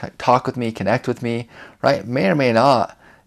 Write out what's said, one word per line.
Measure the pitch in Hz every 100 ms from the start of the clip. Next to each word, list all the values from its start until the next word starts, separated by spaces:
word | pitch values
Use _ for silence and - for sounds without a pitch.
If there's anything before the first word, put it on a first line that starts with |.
c-, | - -
talk | - 123
with | - 131
me, | 113
connect | 110 98 120 -
with | 120
me, | 123 117 120 - - -
right? | - 139
May | 101 123 196
or |
may | 165 131
not | 113 135 127 - - - -